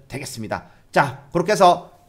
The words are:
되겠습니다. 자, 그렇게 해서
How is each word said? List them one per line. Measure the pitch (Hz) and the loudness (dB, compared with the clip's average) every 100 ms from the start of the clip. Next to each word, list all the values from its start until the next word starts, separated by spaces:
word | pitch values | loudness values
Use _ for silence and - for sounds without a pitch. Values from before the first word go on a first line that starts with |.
| - | -16
되겠습니다. | - 143 113 107 92 - _ _ | -14 -12 -12 -8 -8 -10 _ _
자, | 180 139 127 - | 0 0 -2 -6
그렇게 | 170 170 | -4 0
해서 | 196 180 165 - _ | 4 4 2 -4 _